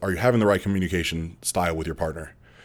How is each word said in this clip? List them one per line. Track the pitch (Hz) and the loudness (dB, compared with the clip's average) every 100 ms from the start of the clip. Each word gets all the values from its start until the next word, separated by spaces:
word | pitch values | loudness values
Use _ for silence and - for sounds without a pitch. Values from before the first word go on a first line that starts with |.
Are | 98 | -4
you | 85 | 0
having | 123 120 | 2 4
the | 104 | 4
right | 95 | 4
communication | 101 98 90 90 82 82 82 - | 2 0 0 0 -2 -4 -6 -8
style | - 92 87 80 | -6 -2 0 0
with | 80 | -4
your | 78 | -4
partner? | 82 78 78 - - - | -4 -6 -12 -18 -20 -20